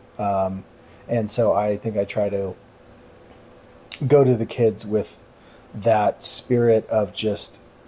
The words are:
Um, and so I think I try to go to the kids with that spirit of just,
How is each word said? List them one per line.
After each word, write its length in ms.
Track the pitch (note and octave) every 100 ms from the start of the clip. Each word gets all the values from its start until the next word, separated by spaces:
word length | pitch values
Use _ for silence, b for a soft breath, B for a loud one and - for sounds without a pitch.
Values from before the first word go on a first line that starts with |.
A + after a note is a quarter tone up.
| - -
Um, 460 | G2+ G2 F#2+ F#2+ - - B B B
and 240 | A#2+ G#2+
so 220 | - A2
I 240 | F#2 G#2+ G2+
think 180 | A#2 G#2
I 80 |
try 240 | G2+ - G#2
to 260 | G2 F#2+ F#2 - - - - - - - - - - - - - - C3+
go 200 | C#3+ C3
to 100 | A#2+
the 100 | A2+
kids 400 | - A2+ F#2+ G#2
with 320 | G#2+ F#2 - - - B B B
that 480 | G#2 A2+ G#2+ G#2 -
spirit 640 | - - - B2 A#2 A2 -
of 240 | A2 G2+
just, 480 | - A2 G2+ - - - -